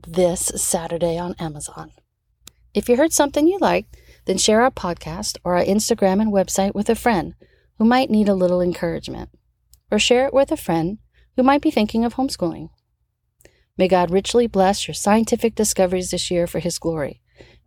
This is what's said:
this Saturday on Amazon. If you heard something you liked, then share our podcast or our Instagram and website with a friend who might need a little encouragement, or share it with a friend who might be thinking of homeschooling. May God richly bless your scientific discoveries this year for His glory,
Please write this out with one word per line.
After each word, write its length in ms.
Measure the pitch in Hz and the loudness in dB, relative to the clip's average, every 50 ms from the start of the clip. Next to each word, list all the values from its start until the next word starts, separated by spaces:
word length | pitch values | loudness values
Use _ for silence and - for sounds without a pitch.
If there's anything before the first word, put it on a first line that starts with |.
| - | -12
this 440 | 170 165 185 180 175 175 - - - - | -6 0 0 2 2 0 -2 -4 -6 -6
Saturday 640 | 196 - - - 175 165 165 170 165 175 170 165 170 | -4 -4 -4 -4 -4 -4 -6 -6 -4 -2 -2 -4 -4
on 160 | 175 175 196 | -6 -8 -8
Amazon. 540 | - 175 160 147 147 147 - - 165 156 156 _ _ _ _ _ _ _ _ _ _ _ - _ _ _ _ - | -8 -10 -10 -10 -12 -16 -16 -16 -18 -20 -20 _ _ _ _ _ _ _ _ _ _ _ -20 _ _ _ _ -6
If 160 | 208 - - | -4 0 2
you 80 | 240 | 2
heard 160 | 240 302 320 - | 2 2 2 2
something 340 | - 294 285 - 302 302 | 2 0 2 2 2 2
you 120 | 339 392 381 | 2 2 2
liked, 360 | 294 190 175 185 214 - - - - - - _ - | 2 2 0 0 -4 -8 -20 -20 -20 -20 -20 _ -4
then 140 | - 190 190 | -4 -2 0
share 220 | - - 214 220 | 2 2 4 4
our 100 | 247 269 | 4 2
podcast 680 | - - - - 170 - - 160 160 190 214 - - - - | 0 -2 -8 -8 -8 -8 -10 -14 -12 -10 -10 -10 -10 -6 -4
or 120 | 175 180 | 0 0
our 80 | 175 170 | 2 2
Instagram 560 | - 196 220 - - 233 - 202 190 190 202 | 2 0 0 0 0 0 2 2 2 2 2
and 140 | 220 220 202 | 0 2 2
website 400 | 196 180 - - - 190 196 - | 0 0 0 0 -2 -2 -2 -2
with 160 | 202 208 - | -4 -2 -2
a 60 | 233 | -2
friend 400 | 220 - 247 220 170 147 165 - _ _ _ _ _ _ _ _ | 0 0 0 0 0 -2 -6 -10 _ _ _ _ _ _ _ _
who 80 | - 220 | 2 2
might 240 | 226 247 262 269 262 | 4 4 4 2 2
need 180 | 214 214 214 | 2 2 2
a 60 | 202 196 | 2 2
little 260 | 185 180 175 180 180 | 2 2 2 2 2
encouragement, 680 | 180 180 170 - 180 170 165 151 - - 127 113 110 - _ _ _ _ _ _ _ _ _ _ _ - | 0 0 -2 -2 -4 -4 -4 -6 -8 -10 -12 -12 -14 -16 _ _ _ _ _ _ _ _ _ _ _ -2
or 80 | 208 214 | -2 0
share 260 | - - 247 247 262 | 4 4 4 4 4
it 80 | 277 - | 2 2
with 180 | 269 277 - | 2 2 2
a 60 | 320 | 0
friend 400 | - - - 170 165 156 175 214 - _ _ _ _ _ _ - | -4 -2 -2 0 0 0 -2 -4 -8 _ _ _ _ _ _ -2
who 80 | - 254 | 2 4
might 180 | 269 277 285 | 4 4 2
be 80 | - 320 | 2 0
thinking 340 | - 226 214 214 - 226 233 | 0 0 0 0 0 -2 -2
of 100 | 240 - | -2 -2
homeschooling. 540 | - 262 269 - - 180 165 160 156 151 170 _ _ _ _ _ _ _ _ _ _ _ _ _ _ _ - _ _ _ _ - | -4 -4 -4 -4 -4 -4 -6 -6 -8 -14 -16 _ _ _ _ _ _ _ _ _ _ _ _ _ _ _ -20 _ _ _ _ -2
May 100 | - 185 | 0 2
God 220 | 180 190 180 175 170 | 4 4 2 2 2
richly 380 | 175 196 202 - - 240 240 | 0 0 0 2 0 2 2
bless 400 | 220 - 190 190 185 202 - - | 2 2 2 4 2 2 0 -4
your 80 | - 151 | -8 -8
scientific 580 | - - 202 208 226 226 - 247 220 - 226 220 | -2 2 2 4 4 4 2 -2 0 -2 -2 0
discoveries 560 | - 214 - - - 190 180 190 185 180 - | 0 -2 -2 2 0 0 2 0 -2 -4 -4
this 220 | - 175 - - | -4 -4 -4 -2
year 160 | 175 170 170 | -2 -2 -2
for 100 | 170 - | -2 -4
His 220 | 165 156 175 - - | -6 -6 -6 -6 -4
glory, 420 | - 165 165 156 143 - - _ _ _ _ - - - _ _ _ | -6 -6 -4 -4 -6 -8 -10 _ _ _ _ -20 -20 -20 _ _ _